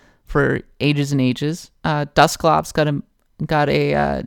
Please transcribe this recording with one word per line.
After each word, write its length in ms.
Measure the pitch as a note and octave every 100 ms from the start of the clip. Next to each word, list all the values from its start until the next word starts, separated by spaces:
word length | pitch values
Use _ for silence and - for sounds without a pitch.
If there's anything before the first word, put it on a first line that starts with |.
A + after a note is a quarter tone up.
| _ _ -
for 360 | D3 C3+ C3+ - -
ages 320 | C#3+ C#3+ C#3+
and 80 | C#3
ages. 480 | B2+ A#2+ D3 F3 - _
Uh, 220 | D#3+ D3 D3 -
Dusclops 560 | D#3+ - D#3+ D#3 -
got 160 | - D3+
a, 160 | C#3+ - _ _ - D#3
got 240 | D3+ C#3+
a, 240 | D3 C#3+
uh, 300 | C#3+ C#3+ -